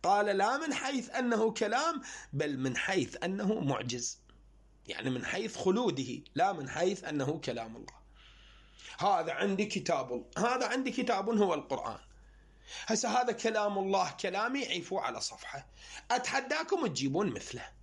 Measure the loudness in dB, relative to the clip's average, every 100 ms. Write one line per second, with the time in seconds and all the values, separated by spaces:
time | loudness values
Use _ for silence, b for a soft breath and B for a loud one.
0 | 6 6 6 4 4 2 0 -2 0 -2
1 | -2 -2 2 4 2 2 2 2 2 -2
2 | B B B -2 -2 0 0 0 0 0
3 | 0 -4 -4 0 0 2 0 0 -2 -4
4 | -6 -8 -20 -20 -20 -20 -20 -20 -10 -4
5 | -2 -2 -4 -4 -4 0 2 4 2 0
6 | -4 -6 -6 0 0 0 -6 0 0 0
7 | -4 0 0 -2 -4 -6 -8 -12 -16 -20
8 | -20 B B B B B B B B B
9 | 4 4 2 0 0 2 0 0 0 0
10 | 0 -6 -6 0 0 2 0 0 0 0
11 | 2 2 4 4 4 2 0 -4 -4 -8
12 | -16 -20 B B B B B B B 0
13 | 2 2 2 0 0 2 2 2 2 2
14 | 2 0 -2 0 0 -2 -2 -4 -2 -2
15 | -2 -4 -8 -8 -12 -12 -14 B B B
16 | B 0 2 -2 0 -2 0 0 2 0
17 | 0 0 0 -2 -8 -12 -12 -16